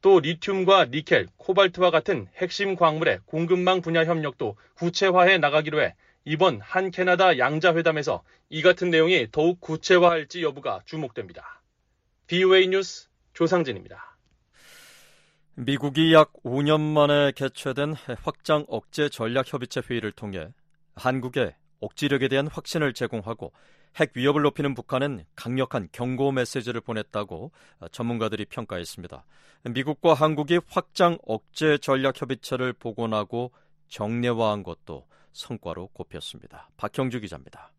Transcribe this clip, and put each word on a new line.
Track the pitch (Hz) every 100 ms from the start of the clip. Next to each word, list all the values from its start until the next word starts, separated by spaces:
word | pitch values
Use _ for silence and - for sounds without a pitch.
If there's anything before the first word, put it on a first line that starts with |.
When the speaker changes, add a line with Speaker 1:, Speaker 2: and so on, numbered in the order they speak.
Speaker 1:
또 | 190 190
리튬과 | 151 170 - 190 185 196 135
니켈, | 135 156 147 90 _
코발트와 | - 190 190 175 180
같은 | 165 156 165 95 -
핵심 | 185 - 196 180
광물의 | 170 151 147 95 _
공급망 | 156 170 180 185 185
분야 | 170 165
협력도 | 160 165 147 - 117 101 _ _
구체화해 | 175 - 196 180 180 190
나가기로 | 147 151 156 151
해 | 110 - _ _ -
이번 | 151 185 117
한캐나다 | - 185 190 180 180 180 185 147
양자회담에서 | 123 156 175 165 165 156 143 95 _ _ _
이 | 156
같은 | 160 175 180
내용이 | 160 160 175 110
더욱 | 151 160 180
구체화할지 | - 156 - 185 175 165 147 175
여부가 | 160 135 131 95 -
주목됩니다. | 160 139 - 95 85 - - _ _ _ _ _ _ _
비오에이 | 175 185 190 185
뉴스 | 190 190 - _ _ _
조상진입니다. | - 165 180 143 98 - - - _ _ _ _ _ _ - - - _ _ _ _ _ -
Speaker 2:
미국이 | 120 139 143 135 160
약 | 160 156 _
오 | 123 131
년 | 143 156
만에 | 151 151 147 143 143
개최된 | 135 135 - 143 131 147 156 - 117
확장 | - - - 151 147
억제 | - - - 147
전략 | - 113 123 127
협의체 | 139 120 - -
회의를 | 120 107
통해 | - 104 95 80 - _ _ _ -
한국의 | 127 131 123 165 104 - _ _
억지력에 | 104 - 147 139 127
대한 | 135 151
확신을 | - - 170 147
제공하고 | 117 117 117 101 117 90 _ _ _ _ -
핵 | 156 123
위협을 | 131 147
높이는 | 147 139 143
북한은 | 127 - 131 143 120 87 -
강력한 | 117 131 131 131 90
경고 | - 123 127 139
메시지를 | 135 120 135 117 117
보냈다고 | - 110 104 104 104 82 131 _ _ _ 85
전문가들이 | - 117 117 110 104 101
평가했습니다. | - 110 92 85 - 87 - _ _ _ _ 127
미국과 | 120 135 147 170
한국이 | 147 156 151 147 175 -
확장 | - - - 175 165 -
억제 | 110 _ - 156 147
전략 | - 135 135 131
협의체를 | 127 127 - 127 127
복원하고 | 120 120 110 113 107 101 117 123 _ _ _ _
정례화한 | - 104 117 120 117 113 104
것도 | 87 80 - 73 _ _ _
성과로 | - - 110 87 82 92
꼽혔습니다. | - - 82 - - - - - _
박형주 | 107 - 131 117
기자입니다. | 104 76 65 - -